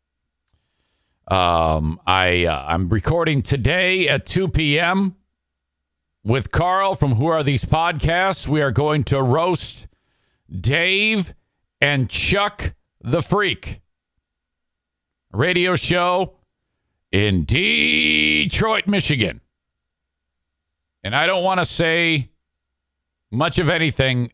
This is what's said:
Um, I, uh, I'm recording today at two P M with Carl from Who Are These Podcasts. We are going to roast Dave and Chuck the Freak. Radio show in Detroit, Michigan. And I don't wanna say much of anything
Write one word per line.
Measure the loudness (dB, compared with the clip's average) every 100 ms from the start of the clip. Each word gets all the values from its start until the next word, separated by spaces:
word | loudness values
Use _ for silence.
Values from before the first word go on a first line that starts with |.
| _ _ _ _ _ _ _ _ _ _ _ _ -4
Um, | 0 2 2 2 0 -2 -4 0
I, | 2 2 2
uh, | 0 -2 -2
I'm | -4 0
recording | -2 0 0 0 0
today | 0 0 0 0 0 2 2
at | 0 -2
two | -2 0
P | 0 0 0
M | 0 0 -2 -4 _ _ _ _ _ _ _ _ _ _
with | -2 -2 -2
Carl | -2 0 0 0
from | 0 0
Who | 2 2
Are | 0
These | 0 -2
Podcasts. | 0 0 0 -2 -2 0 0 -2 -2
We | 0
are | 0
going | 0 0 0
to | 0 0
roast | 2 2 2 -2 -4 -10 -18 _ _ _ _ _ _
Dave | -6 -2 0 2 2 2 0 -2 -8 _ _ _ _
and | 0 2 0
Chuck | -2 0 0 -2 -4 -10 -10 _ _
the | -2 -2
Freak. | 0 0 0 -4 -8 -14 _ _ _ _ _ _ _ _ _ _ _ _ _ _ _
Radio | -2 0 2 2 0
show | 0 0 2 0 -2 -8 _ _ _ _ _ _ _
in | 0 2 0
Detroit, | 0 0 0 0 2 2 2 0 0 0 0 0 0 -2 0
Michigan. | -2 0 0 -2 -4 -14 _ _ _ _ _ _ _ _ _ _ _ _ _ _ _
And | -4 0
I | 0
don't | 0
wanna | 0 0
say | 0 0 0 2 2 0 -4 _ _ _ _ _ _ _ _ _ _
much | -2 0 0
of | 0
anything | 2 0 0 0 0 -4